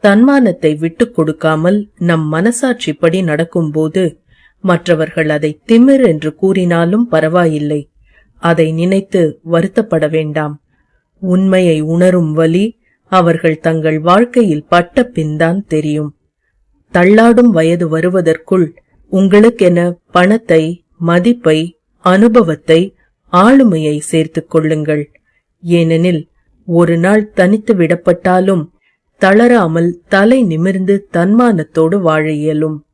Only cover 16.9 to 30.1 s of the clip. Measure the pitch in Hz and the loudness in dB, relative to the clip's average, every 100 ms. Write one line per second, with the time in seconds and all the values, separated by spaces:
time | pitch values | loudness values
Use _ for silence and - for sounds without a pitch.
16.9 | 180 180 214 226 233 247 175 160 170 170 | 0 4 4 4 4 4 2 0 0 -2
17.9 | 160 175 185 165 160 - 190 160 - _ | -2 -2 0 0 -2 -2 -2 -2 -6 _
18.9 | _ _ 190 190 202 226 233 185 175 175 | _ _ -2 2 4 4 2 0 2 0
19.9 | 175 _ 180 185 220 226 160 156 175 _ | -4 _ 0 2 0 0 0 0 -8 _
20.9 | _ 165 175 185 240 160 156 170 _ _ | _ -2 0 0 0 0 -2 -4 _ _
21.9 | _ 180 190 233 233 175 151 - 160 190 | _ 0 2 4 4 0 -4 0 0 0
22.9 | _ _ _ _ 175 208 269 247 160 156 | _ _ _ _ 2 4 4 4 0 -2
23.9 | 147 - 165 156 - 156 165 156 156 151 | -4 -4 -2 -2 -6 -4 -2 -2 -4 -4
24.9 | 151 147 _ _ _ _ _ 175 170 165 | -6 -6 _ _ _ _ _ -2 0 2
25.9 | 165 175 170 - _ _ _ - 170 170 | 0 0 -2 -6 _ _ _ -4 0 0
26.9 | 170 175 214 214 - 202 214 214 202 165 | 0 2 0 -2 -2 0 0 -2 -2 0
27.9 | 175 - 175 190 180 190 190 156 _ _ | 0 -2 -2 0 0 0 -2 -6 _ _
28.9 | _ _ _ 190 202 240 240 175 165 170 | _ _ _ 2 4 4 2 0 0 -2
29.9 | 175 _ | -4 _